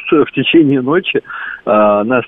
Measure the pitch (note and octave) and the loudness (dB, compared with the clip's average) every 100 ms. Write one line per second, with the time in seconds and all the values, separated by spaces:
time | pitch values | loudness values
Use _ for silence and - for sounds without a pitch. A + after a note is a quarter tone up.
0 | - D#3+ C3 - B2+ E3+ D3 C#3 B2 F3 | 2 0 0 -2 0 2 4 2 0 -2
1 | - - - - - - - G#2+ G#2 G#2 | -2 -6 -6 -12 -14 -10 0 2 4 2
2 | G#2+ B2+ | 2 -2